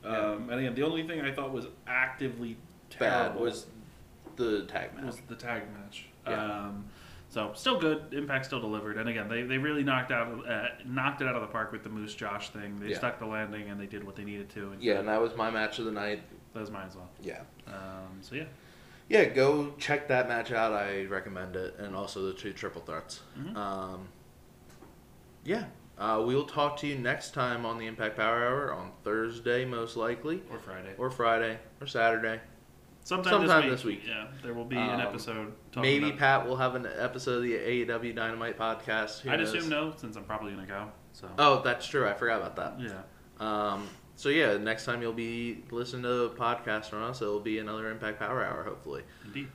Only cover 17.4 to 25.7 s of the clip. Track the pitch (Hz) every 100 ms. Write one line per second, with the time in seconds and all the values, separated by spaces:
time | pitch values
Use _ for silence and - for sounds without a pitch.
17.4 | - - - 98 95 95 95 95 - 127
18.4 | 160 - - - - - - 214 156 135
19.4 | 135 147 143 143 - 143 - 127 123 117
20.4 | 113 117 113 104 101 98 95 95 92 92
21.4 | 92 92 92 - 101 95 101 101 95 95
22.4 | 104 92 98 85 - 80 - - - 131
23.4 | 156 214 101 95 95 92 92 - - -
24.4 | - - - - - - - - - -
25.4 | - 220 196